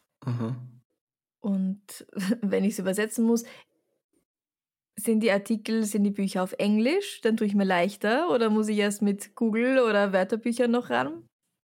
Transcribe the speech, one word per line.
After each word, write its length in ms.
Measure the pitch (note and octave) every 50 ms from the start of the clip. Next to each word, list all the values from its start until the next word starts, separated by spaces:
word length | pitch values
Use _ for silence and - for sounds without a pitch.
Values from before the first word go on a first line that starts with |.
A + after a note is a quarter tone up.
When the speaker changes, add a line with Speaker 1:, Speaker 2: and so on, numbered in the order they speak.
| _ _ _ _ -
Speaker 1:
Aha. 220 | C3 A#2+ A#2+ A#2 A2+ C3 - - - - - _ _ _ _ _ _ _ _ _ _ _ _
Speaker 2:
Und 640 | - G3+ G3 F#3+ F#3+ F#3 G3 G3+ _ - - - - - -
<laughs> 280 | - F#3 F#3+ A#3+ A#3+
wenn 220 | G#3 F#3+ F#3+ F#3+ G3
ich's 160 | G3+ A3+ -
übersetzen 460 | F3+ F#3+ F#3 G3+ F3+ - - A#3+ A3+
muss, 180 | A3+ A#3 A#3 A#3 - - - - _ _ _ _ _ _ _ _ _ _ _ _ _ _ _ _ _ _ _ _ _ _ _ _ _ _
sind 260 | - - A#3 A3 A3
die 100 | A3 A3
Artikel, 520 | G3 G3+ G3+ - A3+ G#3+ - - A3+ A3+ A3
sind 180 | G#3 - G#3 G3+
die 80 | G3+
Bücher 300 | G3+ G3 G3 G3 - F#3+ F#3
auf 100 | F#3 -
Englisch, 680 | - - G#3 G#3 G#3+ A3+ C4 E4+ G4+ G4+ - - -
dann 160 | - A3+ A3
tue 100 | A3 A3
ich 80 | G3+ G3+
mir 80 | G3+ G3
leichter 640 | F#3+ F#3 F3 F3 G3+ - - - G#3 A#3 C#4+ E4+ F4+
oder 200 | D4 A#3+ A#3 A3
muss 180 | G#3+ G#3+ G#3+
ich 100 | G#3+ G#3+
erst 240 | G#3 G3+ G#3 G3+ -
mit 340 | G#3+ G3+ G3+ G3+ - - _
Google 440 | - A#3 A3+ G#3 A3+ A#3+ C4 C4+ C4
oder 340 | A#3+ A3 G#3 G3+ G3+ G3 F#3+
Wörterbüchern 580 | F#3 F#3+ G3 A#3+ A3 - B3 A#3 C4 B3 A#3
noch 180 | A#3 B3 B3 -
ran? 380 | A#3+ A#3+ B3+ C#4+ D#4+ E4+ E4 _ _ _ _ _ _ _ _